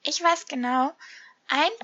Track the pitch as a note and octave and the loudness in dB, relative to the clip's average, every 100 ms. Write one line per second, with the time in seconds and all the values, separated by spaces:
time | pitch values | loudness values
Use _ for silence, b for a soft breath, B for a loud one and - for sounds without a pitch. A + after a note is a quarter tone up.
0 | C#4 D4+ E4+ E4+ - C4+ B3 B3+ C4+ - | -6 0 2 0 -2 -6 0 2 0 -2
1 | B B B B - C4+ E4 A4+ | B B B B -2 2 2 0